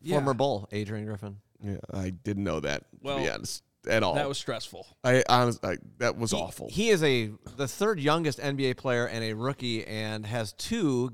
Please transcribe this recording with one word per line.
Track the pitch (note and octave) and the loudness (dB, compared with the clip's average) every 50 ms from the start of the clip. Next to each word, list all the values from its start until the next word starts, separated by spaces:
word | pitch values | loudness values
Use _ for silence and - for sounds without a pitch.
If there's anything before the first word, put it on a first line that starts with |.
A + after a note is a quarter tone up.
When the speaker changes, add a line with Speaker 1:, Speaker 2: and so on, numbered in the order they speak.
| - | -4
Speaker 1:
Yeah. | D#3+ - | 0 2
Speaker 2:
Former | D3 C3+ C#3 C3 | 2 4 2 2
Bull, | A2+ C3+ C#3+ A#2+ G2+ G#2 - | 2 2 2 2 0 -4 -4
Adrian | G#2 G#2 G#2 G2 A2 G#2+ G#2+ | -4 -4 -4 -2 -4 -6 -6
Griffin. | G#2+ G#2+ G#2 G#2+ G2+ G2 G#2 _ _ _ - G#2 | -6 -8 -8 -8 -10 -12 -14 _ _ _ -10 -6
Speaker 3:
Yeah, | G2+ G2 - - - - | -6 -6 -6 -6 -6 -6
I | G2 F#2 F#2 | -4 -4 -4
didn't | F#2 E2 - G#2+ G2+ G2 G2+ | -4 -4 -4 -4 -2 0 0
know | F2+ D#2+ D#2 | 0 -2 -2
that, | C#2+ C#2+ C#2+ - | -2 -2 -4 -4
to | - _ - - | -6 _ -20 -12
Speaker 1:
Well, | - C#3 C#3 C3+ | -8 -6 -4 -2
Speaker 3:
be | - D2 | -2 -2
honest, | A1 G#1+ - - - - _ _ _ _ - - | -4 -4 -8 -8 -10 -10 _ _ _ _ -2 0
at | G#2 A2+ G#2+ | 2 2 2
all. | F#2 E2 | 2 0
Speaker 1:
that | C#3+ D3 C#3 | 0 0 -2
was | C#3 - | -4 -6
stressful. | - - A#2+ A2 - - - F2 F#2+ - - _ - | -4 -6 -6 -6 -6 -10 -14 -16 -16 -18 -12 _ 2
Speaker 3:
I | B2+ B2+ C3 - - | 4 6 6 6 6
honest-, | B2 B2 B2 A#2+ A2 - - | 6 6 6 4 2 0 -2
I, | G2 F2 - - - - - | -4 -4 -4 -6 -12 -6 -2
that | A#2+ A#2 C#2+ | 0 0 0
was | F2+ A#2 A2+ | 0 -2 -2
Speaker 2:
He, | - | 0
Speaker 3:
awful. | - E2+ - - - - - | -2 -2 -4 -8 -10 -10 -6
Speaker 2:
he | - E3+ A3 A#3 | -2 0 4 4
is | G#3 E3 D#3+ | 6 6 6
a, | C#3+ C3 A#2+ A2 G#2 G#2+ - - - - | 4 4 4 2 -2 -6 -12 -16 -14 -6
the | A#2+ C#3 | -6 -6
third | B2+ - - G3 A3 A3 D#3+ | -4 -2 0 0 0 2 2
youngest | C3+ D3 D3+ E3+ E3+ D3+ B2+ - | 2 2 4 4 2 0 -2 -2
N | C#3+ C#3+ C#3 | -2 -2 0
B | C3+ C3+ B2+ | 2 2 0
A | B2 | 0
player | - - C3+ B2 A#2+ A#2+ | 0 0 0 2 2 2
and | - G2+ A2+ A2+ | 0 -2 -2 -4
a | A2 A2 | -4 -4
rookie | G#2+ A#2+ C3+ C#3 - B2+ A#2+ A2+ A2 - | -2 -2 -4 -4 -2 -4 -4 -4 -4 -4
and | - G#2+ A2 A2 G#2+ G#2+ G#2+ G#2+ | -6 -6 -6 -4 -4 -6 -6 -6
has | G#2 A#2 B2 A2 G2+ - | -4 -4 -4 -4 -4 -6
two | - - - A3+ A#3 F#3+ C#3+ C3 B2 B2 B2+ | -8 -6 -4 -2 2 2 4 4 2 2 0